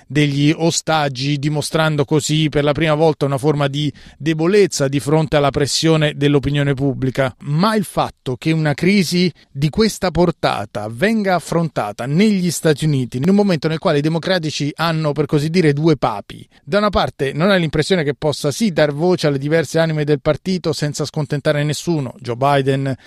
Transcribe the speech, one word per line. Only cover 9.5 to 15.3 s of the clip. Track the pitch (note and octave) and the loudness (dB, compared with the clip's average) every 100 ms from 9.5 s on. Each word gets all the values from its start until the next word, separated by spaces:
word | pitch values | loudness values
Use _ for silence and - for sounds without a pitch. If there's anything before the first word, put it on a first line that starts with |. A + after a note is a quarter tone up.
di | C3+ D3+ | -4 -2
questa | - A3 - F#3 | 2 0 0 -2
portata | D#3 F3 - C#3 B2 G#2 G#2+ A2 | 2 0 2 -2 -2 -6 -8 -8
venga | A#2 G3+ A3+ G3 F3 | -2 0 0 0 -2
affrontata | - E3 D#3+ - G#2 G#2 B2+ | 0 -2 -2 -4 -6 -6 -2
negli | D#3+ A3 G3 F3 | 2 4 2 0
Stati | - D#3+ C#3+ | 0 0 2
Uniti, | D#3 C#3 B2 B2+ | 0 0 -2 -2
in | E3 | 2
un | G3+ | 4
momento | G3+ D#3+ D#3+ | 2 0 -2
nel | D#3+ | -2
quale | F#3+ D3 | 0 0
i | |
democratici | D#3 E3 F3 F#3 D#3 - D3 | 0 -2 -2 -2 -2 -4 -6
hanno, | - E3 D#3+ D3+ | -2 -2 -2 -2
per | C#3+ | -2
così | C#3+ | 0